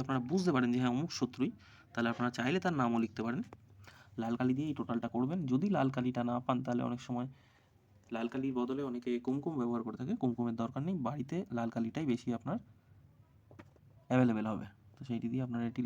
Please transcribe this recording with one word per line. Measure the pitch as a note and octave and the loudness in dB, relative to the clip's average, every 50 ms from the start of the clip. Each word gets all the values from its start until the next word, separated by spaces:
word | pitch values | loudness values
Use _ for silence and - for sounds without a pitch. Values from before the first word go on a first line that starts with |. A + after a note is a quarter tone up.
| C3 | 2
আপনারা | - C3+ C3 A#2+ B2+ | 0 0 0 0 2
বুঝতে | E3 F#3+ F3+ F3+ D3 | 2 2 4 4 4
পারেন | B2+ B2+ A#2+ A#2+ | 6 4 4 4
যে | B2+ | 4
হ্যাঁ | B2+ B2 A#2+ | 4 4 2
অমুক | C3 D#3 - - - | 2 0 -2 -2 -2
শত্রুই, | C3 A#2+ - - C3 - - - - - - - - - | -2 -2 0 -2 -2 -2 -2 -6 -14 -20 -20 -20 -20 -6
তাহলে | - A#2 A#2 A#2 A#2 | -2 0 0 0 0
আপনারা | - A#2+ A#2+ A#2+ | 0 0 0 0
চাইলে | - A#2 C3 E3 F#3 - | 0 0 2 2 2 2
তার | F3+ E3 C#3 | 2 2 2
নামও | B2+ A#2 A#2 A#2 A2+ | 2 4 4 2 2
লিখতে | A2 - - A2 | 0 -2 -2 -2
পারেন। | A#2 B2 F3 A#3+ - - - - - - - - - - - - - - A#2 | -2 -2 -2 -4 -6 -10 -18 -20 -20 -20 -20 -20 -20 -20 -20 -20 -10 -6 -4
লাল | A2+ A#2 A#2 A#2 | -2 -2 0 2
কালি | C3 B2+ B2+ | 2 2 2
দিয়ে | C3+ D3+ D#3 | 2 0 -2
এই | C#3 - | -2 -4
টোটালটা | A#2 - A#2+ A#2 A#2 A#2 - | -2 -2 -2 -2 -2 0 0
করবেন। | A#2+ B2+ C3+ E3+ F#3+ D#3 B2+ | 0 0 0 0 -2 0 2
যদি | B2+ C3+ F3+ G#3 F#3+ | 2 2 4 4 4
লাল | D3 C3+ C3+ C3+ | 4 2 2 2
কালিটা | B2+ B2 B2+ B2+ B2 A#2+ A#2+ | 0 0 0 0 0 0 0
না | A#2+ B2 B2 | -2 0 0
পান, | - C3 B2 B2+ | 0 0 0 0
তাহলে | B2+ A#2+ A#2+ B2+ A#2+ | 0 0 0 0 -2
অনেক | A#2+ B2+ - | -2 -4 -6
সময় | - B2 A#2+ B2+ C3+ - - - - _ _ _ _ _ _ _ _ - - - - A#2 | -6 -4 -4 -4 -6 -10 -16 -20 -20 _ _ _ _ _ _ _ _ -20 -20 -12 -8 -6
লাল | A2+ A#2 A#2+ - | -4 -4 -4 -2
কালির | C3 C3 C3+ B2+ B2 | -2 -2 0 0 0
বদলে | B2 A#2+ C3 C#3+ C#3+ C3 | 0 0 -2 -2 -2 -4
অনেকে | A#2+ B2 A#2+ B2+ A#2+ A#2+ B2 | -4 -4 -2 -2 -2 0 0
কুমকুম | B2+ C3 C#3+ C#3+ F3 D#3+ C3+ | 0 -2 0 -2 -2 -2 0
ব্যবহার | B2 A#2+ A#2+ A#2 A2+ | 0 0 0 -2 -2
করে | A2+ G2 - | -4 -6 -4
থাকে, | B2+ C#3+ A3+ - | -4 -4 -2 0
কুমকুমের | C#3 B2 A#2 A#2+ A#2+ A#2 A2+ A2+ | 0 0 2 2 0 0 0 -2
দরকার | A#2 A#2 - C3 C#3+ | -2 -2 -2 -2 -2
নেই, | F3 G3 E3+ B2 | -2 -2 -2 -2
বাড়িতে | A#2 C#3+ D3 B2 - D#3+ F3+ G3 - A#2+ | -2 -2 -4 -4 -2 -2 -4 -2 -2 -2
লাল | A#2 A#2 A#2 - | -2 -2 -2 0
কালিটাই | A#2+ A2+ A2+ - D3 D#3+ C3+ | -2 -2 -2 -2 -2 0 0
বেশি | A#2 A#2+ - B2+ A#2 A2+ | 0 0 0 -2 -4 -2
আপনার | - C3+ G3 B3 - - - - _ - - - - - - - - - - - _ - - - - - - - - - - - - - | -2 -4 -4 -4 -6 -10 -20 -20 _ -20 -20 -20 -20 -20 -20 -20 -20 -20 -20 -20 _ -20 -20 -20 -20 -20 -20 -20 -20 -20 -20 -16 -2 2
অ্যাভেলেবেল | B2+ B2+ B2+ A#2+ A2 G#2+ G#2+ A2 | 4 6 6 6 4 2 0 -2
হবে। | G#2+ - G#2+ G#2 - - - - - | -2 -4 -6 -10 -14 -20 -20 -20 -18
তো | - C3 | -14 -8
সেইটি | - A#2 A2+ - A#2 | -6 -4 -4 -2 -2
দিয়ে | A#2+ C3 C3 | -2 -2 -2
আপনারা | B2 A#2 A#2 A#2 A#2 | -2 -2 -2 -2 -2
এটি | A2+ B2 B2 | -2 -2 -2